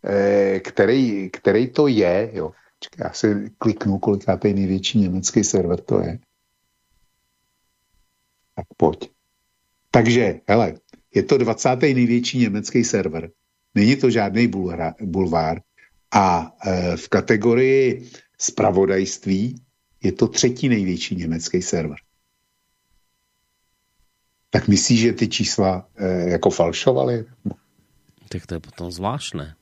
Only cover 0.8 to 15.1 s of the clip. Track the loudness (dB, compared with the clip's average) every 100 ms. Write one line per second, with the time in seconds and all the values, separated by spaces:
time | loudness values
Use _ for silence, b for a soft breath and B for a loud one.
0.8 | 2 4 2 -2 -6 -2 0 2 0 2
1.8 | 2 4 2 2 -2 -6 -10 b b _
2.8 | -20 -10 -10 -2 0 0 -4 _ -6 -4
3.8 | -4 -2 -2 -2 -2 0 0 0 -2 -2
4.8 | 0 0 0 0 0 0 2 0 0 -4
5.8 | 0 -2 -2 -8 _ _ _ _ _ _
6.8 | _ _ _ _ _ _ _ _ _ _
7.8 | _ _ _ _ _ _ _ -16 -16 0
8.8 | 0 0 -12 _ _ _ _ _ _ _
9.8 | _ 2 4 2 0 -4 0 2 2 -4
10.8 | _ _ _ -2 2 2 2 0 -2 2
11.8 | 2 2 2 2 0 0 0 0 -2 -2
12.8 | 0 -2 -2 -6 -12 _ _ _ _ 2
13.8 | 4 4 2 2 0 0 0 0 -6 -4
14.8 | -6 -6 -6